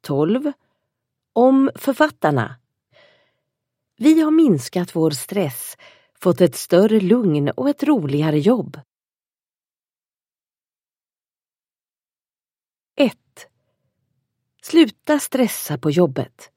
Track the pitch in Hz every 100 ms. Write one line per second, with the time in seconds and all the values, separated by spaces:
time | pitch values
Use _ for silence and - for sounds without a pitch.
0 | - 139 156 233 294 277 _ _ _ _
1 | _ _ _ - 254 269 269 - - 269
2 | 302 - 156 143 110 - _ _ _ _
3 | _ _ _ _ _ _ _ _ _ _
4 | 240 320 311 320 311 160 - 185 180 170
5 | 160 147 - 196 165 - - - - _
6 | _ _ 185 180 175 - - 175 214 220
7 | 190 233 208 147 143 - 262 285 285 285
8 | 147 143 156 151 147 247 151 143 - _
9 | _ _ _ _ _ _ _ _ _ _
10 | _ _ _ _ _ _ _ _ _ _
11 | _ _ _ _ _ _ _ _ _ _
12 | _ _ _ _ _ _ _ _ _ -
13 | 269 - _ - - _ _ _ _ _
14 | _ _ _ _ _ _ - 320 302 -
15 | - 302 - 254 240 - - 143 156 151
16 | 175 131 - _ -